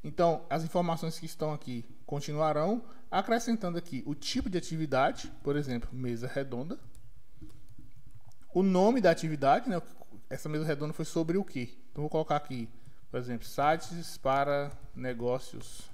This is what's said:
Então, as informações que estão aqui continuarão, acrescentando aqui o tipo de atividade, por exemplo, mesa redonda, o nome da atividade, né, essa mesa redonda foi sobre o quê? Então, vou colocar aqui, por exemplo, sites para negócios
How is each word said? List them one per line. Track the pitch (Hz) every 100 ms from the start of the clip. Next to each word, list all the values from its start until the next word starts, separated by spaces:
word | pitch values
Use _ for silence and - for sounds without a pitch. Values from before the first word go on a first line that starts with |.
| 151
Então, | 147 170 160 -
as | 147
informações | 165 180 175 165 165 -
que |
estão | 160 - 156
aqui | 147 - 120 113 -
continuarão, | - 143 139 147 156 147 170 233 - - -
acrescentando | 185 196 233 240 226 180 170
aqui | 170 131
o | 120
tipo | 147 - 247 269
de | 180
atividade, | - 160 160 131 143 254 - -
por | 143 143
exemplo, | 135 120 -
mesa | 127 127 117 123
redonda, | 139 135 120 151 269 - - - - - - - - - - - - - - - - -
o | 175
nome | 196 185 196 262
da | 185
atividade, | 165 160 151 135 160 247
né, | 180 - - - 214 -
essa | 127 151
mesa | 151
redonda | 156 143 151
foi | 156 156
sobre | 170 160 180
o |
quê? | 196 135 120 - -
Então, | -
vou | 151
colocar | 160 156 147
aqui, | - 127 113 - - - -
por | 127
exemplo, | 123 120 -
sites | - 143 165 - 170 165 -
para | 135 139 139 143 143 - -
negócios | - 127 120 120 131 - - - - -